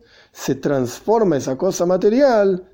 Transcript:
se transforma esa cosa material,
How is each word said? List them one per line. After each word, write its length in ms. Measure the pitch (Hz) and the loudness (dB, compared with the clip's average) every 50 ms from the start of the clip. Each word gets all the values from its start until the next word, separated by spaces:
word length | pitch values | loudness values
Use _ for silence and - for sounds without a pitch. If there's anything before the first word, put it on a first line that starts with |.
| _ _ _ - - _ | _ _ _ -20 -20 _
se 220 | _ - - - 139 | _ -10 -6 -6 -6
transforma 840 | 135 - 170 147 135 127 117 - - - - 214 233 226 190 160 135 | -4 -2 -2 -2 -2 -2 -4 -6 -8 -2 0 0 2 2 2 0 -2
esa 200 | 131 139 131 135 | -2 -4 -6 -2
cosa 300 | - 190 180 - 180 170 | -2 -4 -2 -2 0 0
material, 840 | 185 185 185 208 220 254 294 269 240 214 202 196 190 180 - - | 0 2 2 2 2 4 4 4 4 4 2 2 0 -2 -4 -12